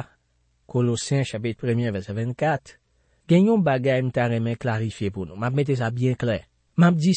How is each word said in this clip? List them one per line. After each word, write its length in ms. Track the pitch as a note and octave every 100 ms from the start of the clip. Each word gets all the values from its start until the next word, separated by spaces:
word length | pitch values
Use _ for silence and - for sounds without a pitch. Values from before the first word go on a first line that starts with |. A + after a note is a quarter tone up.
| - _ _ _ _ _ -
Kolosyen 560 | B2 A#2+ A2+ - C#3 B2+
chapit 320 | G#2 A#2 G#2+
premye, 320 | B2 A#2 A#2+
vèsè 240 | G2+ F#2 G#2
vennkat, 640 | A#2+ B2 D3+ C#3 - - _ _ _ _ -
gen 220 | E3+ G#3
yon 140 | A3+ D#3+
bagay 360 | C3 C3+ B2+
m 100 | B2+ B2
ta 140 | A#2+
renmen 240 | A#2 A2+ A#2
klarifye 540 | B2 A2 A2+ - G2+
pou 160 | F#2+ E2+
nou. 80 | F#2+
M 80 |
ap 100 | A#2+ C#3
mete 180 | C#3+ B2
sa 140 | A#2
byen 240 | A#2+ B2+ B2+
klè. 220 | A#2+ F#2+ - _ _ -
M 80 | F3
ap 100 | E3
di 140 | F3